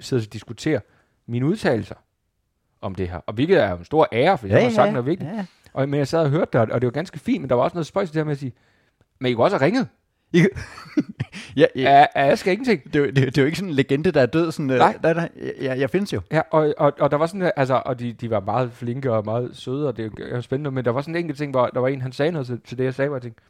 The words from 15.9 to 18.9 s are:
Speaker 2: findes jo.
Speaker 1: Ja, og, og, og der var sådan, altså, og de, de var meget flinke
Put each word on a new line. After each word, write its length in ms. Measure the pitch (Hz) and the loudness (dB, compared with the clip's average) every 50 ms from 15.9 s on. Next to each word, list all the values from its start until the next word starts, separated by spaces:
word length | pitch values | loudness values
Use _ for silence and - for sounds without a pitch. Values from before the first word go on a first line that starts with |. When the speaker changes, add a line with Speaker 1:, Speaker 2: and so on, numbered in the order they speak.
Speaker 2:
findes 220 | - - 104 - | 0 -2 -4 -2
jo. 80 | - 104 - - | -6 -6 -4 -2
Speaker 1:
Ja, 80 | 151 160 - - | -2 -2 0 2
og, 240 | - 156 156 151 - - | 2 2 2 2 2 2
og, 140 | 156 143 - - | 2 2 2 2
og 100 | 156 139 | 0 2
der 60 | 147 | 2
var 100 | 147 160 | 2 0
sådan, 260 | 170 202 196 180 165 - | 0 -2 -2 -2 0 0
altså, 260 | 143 135 127 131 117 - | 0 0 2 2 0 0
og 140 | - 127 120 | -2 -6 -6
de, 140 | 120 120 | -6 -10
de 180 | 110 - 123 113 | -8 -8 -6 -2
var 100 | 110 101 | -2 -2
meget 320 | 95 104 104 123 131 117 | -2 0 0 0 -2 -2
flinke 400 | 117 - 123 120 | -4 -8 -8 -6